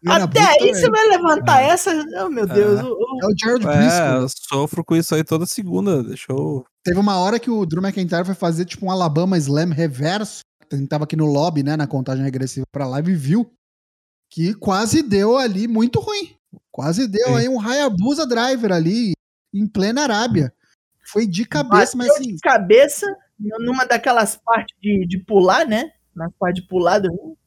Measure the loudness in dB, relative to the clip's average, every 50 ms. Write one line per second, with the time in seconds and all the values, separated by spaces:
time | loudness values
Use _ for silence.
0 | 2 2 2 2 2 2 2 4 4 6 6 6 6 4 2 4 2 2 4 4
1 | 4 4 4 4 4 2 2 2 2 4 4 4 6 4 2 2 0 -2 -2 -2
2 | -4 -6 -8 -6 -6 -4 -2 -2 -2 0 2 2 4 4 2 2 0 -4 -4 -4
3 | -4 -4 -4 -4 0 -2 0 0 0 0 0 0 0 2 2 4 4 4 4 2
4 | 2 2 0 0 -2 -4 -6 -10 -8 -4 -2 -2 -2 -2 -4 -8 -2 0 0 0
5 | 0 0 0 -2 0 0 -2 -2 -2 -4 -6 -8 -6 -4 -4 -2 0 0 0 0
6 | -2 -4 -10 -14 -10 -8 -6 -4 -4 -4 -6 -6 -10 _ _ _ _ -2 0 2
7 | 2 2 2 0 0 0 0 -2 -2 -2 -2 -2 -2 -2 -2 -2 -2 -2 -2 -2
8 | -4 -2 -2 -2 -2 -4 -4 -2 -2 -2 -2 -2 -4 -6 -8 -10 -6 -4 -2 0
9 | 0 0 0 0 0 2 0 0 0 0 0 0 0 0 0 -2 -2 -2 -2 -4
10 | -4 -4 -2 -4 -6 -8 -12 -18 -20 _ _ _ _ _ -6 -6 -6 -4 -4 -4
11 | -4 -4 -2 0 0 2 2 2 0 0 0 -2 -2 -2 -2 -2 -4 -4 -4 -6
12 | -4 -4 -4 -4 -4 -4 -4 -4 -6 -6 -6 -8 -10 _ _ -8 -6 -6 -4 -4
13 | -2 -2 -2 -2 0 0 0 0 0 -4 _ _ _ _ _ _ _ _ _ _
14 | _ _ _ _ _ _ -6 -4 -4 -4 -4 -4 -2 -2 0 0 0 2 0 0
15 | 0 2 2 2 4 4 2 2 2 0 -2 -2 -2 -2 0 2 0 2 0 -2
16 | -4 -2 -6 -6 -6 -10 _ _ _ _ -20 -20 _ _ _ -8 -4 -4 -2 -2
17 | -2 -2 0 0 0 2 2 2 2 0 -2 -2 -2 -2 0 0 0 0 0 0
18 | 0 0 0 -2 -2 -2 0 0 0 0 0 -2 0 0 0 0 0 0 0 0
19 | 0 -2 -4 _ _ _ _ _ _ _ -4 -4 -4 -2 0 -2 0 0 0 0
20 | 0 0 0 0 0 0 0 0 0 -2 _ _ _ _ _ _ _ _ _ _
21 | _ -6 -2 -2 -2 -2 -2 -4 -6 -4 -2 -4 -2 4 4 4 4 4 0 -4
22 | 2 2 2 2 2 -8 -10 -4 0 2 2 2 4 6 6 6 6 4 2 -6
23 | -6 -6 -8 -8 _ _ _ _ -10 -8 -8 -6 -4 -4 -2 -2 0 0 -2 -2
24 | 0 0 2 2 2 0 -2 -8 _ 0 0 0 0 -6 _ _ -4 -2 0 0
25 | 0 -2 -6 -8 -6 2 4 4 6 6 4 2 2 0 0 -2 -2 -6 _ _
26 | _ _ _ -10 -10 -10 -8 _ -4 -4 -4 -4 -8 _ -2 0 2 2 2 0
27 | -2 -4 -6 -6 -12 -14 -20 _ _